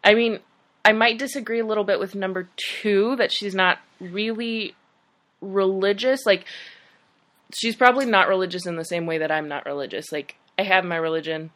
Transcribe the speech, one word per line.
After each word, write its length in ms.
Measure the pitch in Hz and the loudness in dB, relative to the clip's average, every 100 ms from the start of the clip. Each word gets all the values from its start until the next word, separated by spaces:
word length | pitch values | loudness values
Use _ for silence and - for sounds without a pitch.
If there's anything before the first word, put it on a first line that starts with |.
I 100 | 196 | 6
mean, 260 | 220 233 214 _ _ _ _ | 4 2 -2 _ _ _ _
I 80 | 214 | 2
might 260 | 220 233 233 | 4 2 0
disagree 420 | 269 277 226 233 | -6 -8 -4 -4
a 40 | 220 | -2
little 200 | 214 202 | -2 0
bit 120 | 190 | 0
with 160 | 196 196 | -2 -4
number 340 | 190 185 185 - | -4 -4 -8 -10
two, 580 | - - 214 196 220 254 | -10 -4 2 4 4 2
that 160 | 220 | 0
she's 240 | - 202 190 | 0 -4 2
not 240 | 185 - _ _ | 2 2 _ _
really 720 | 185 185 220 220 233 226 202 _ _ _ _ _ _ _ | -10 -4 -4 -4 -4 -6 -6 _ _ _ _ _ _ _
religious. 840 | 196 196 190 190 196 202 247 269 - | -4 0 2 2 0 2 0 0 2
Like, 180 | 180 - - - - _ _ _ _ _ _ _ - | 2 0 -18 -18 -20 _ _ _ _ _ _ _ -6
she's 200 | 226 220 | -4 4
probably 280 | 247 247 262 | 6 6 2
not 220 | 202 - | 4 4
religious 380 | 185 185 180 180 | 2 -2 -6 -8
in 100 | 165 | -8
the 80 | |
same 220 | 160 175 165 | -6 -6 -4
way 140 | 160 | -4
that 120 | 156 | -2
I'm 160 | 156 151 | -2 -4
not 180 | 143 - | -8 -8
religious. 460 | 143 135 98 - | -8 -8 -10 -8
Like, 240 | 156 135 - _ - | -10 -10 -20 _ -4
I 40 | |
have 200 | 196 185 | 2 2
my 140 | 175 165 | 2 -4
religion 540 | 160 160 160 160 160 | -2 -4 -4 -8 -8